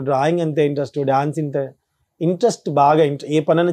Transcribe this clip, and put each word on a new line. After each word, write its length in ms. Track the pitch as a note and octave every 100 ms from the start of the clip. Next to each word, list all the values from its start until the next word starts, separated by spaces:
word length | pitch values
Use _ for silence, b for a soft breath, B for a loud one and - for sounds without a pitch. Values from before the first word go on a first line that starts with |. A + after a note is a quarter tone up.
డ్రాయింగ్ 400 | C3 C3 D3 F3
అంతే 260 | D#3+ D3+ D3
ఇంట్రెస్ట్, 320 | C#3+ C#3 D3+
డాన్స్ 400 | C3+ C3+ D3 D3
ఇంత 180 | D3 C#3 C3+ - _ _ _ -
ఇంట్రెస్ట్, 500 | D#3+ F3 A#3 - -
బాగా 340 | C#3+ C#3+ D#3
ఇంట్రె-, 260 | D3+ C#3 -
ఏ 100 | D3+
పనైనా 320 | D3 E3 F3